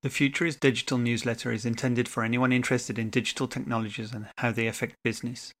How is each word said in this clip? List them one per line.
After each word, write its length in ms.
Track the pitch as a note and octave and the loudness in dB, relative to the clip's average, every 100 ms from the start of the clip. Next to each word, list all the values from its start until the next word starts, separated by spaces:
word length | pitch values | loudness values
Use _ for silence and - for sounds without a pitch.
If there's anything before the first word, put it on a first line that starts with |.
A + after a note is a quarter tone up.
The 80 | C3+ | -4
Future 360 | - C#3 C#3+ E3+ | 2 2 2 -2
is 100 | C#3+ | 4
Digital 420 | C#3 A#2 - B2+ | 4 4 0 0
newsletter 540 | A#2+ A#2 A#2+ A2+ B2+ | 2 0 0 -2 -2
is 120 | A2+ | -2
intended 440 | A#2 A#2 B2+ A#2+ A#2+ | 0 0 0 0 0
for 160 | - | 0
anyone 280 | A2+ A#2+ B2+ | 0 2 4
interested 460 | B2+ B2 B2 - A2+ | 4 4 0 0 -4
in 120 | A2+ | 0
digital 360 | B2 A2+ - B2+ | 0 0 -2 -4
technologies 680 | - B2+ A#2 A2 G#2+ A2 | -4 -2 -2 -2 -6 -8
and 140 | A2+ G#2 - | -8 -12 -2
how 120 | A#2+ | 0
they 160 | A2+ A2+ | 2 -2
affect 300 | A2 A#2+ - | -2 -6 -4
business. 480 | A#2 A2 A#2+ A#2 - - | -4 -4 -6 -8 -14 -20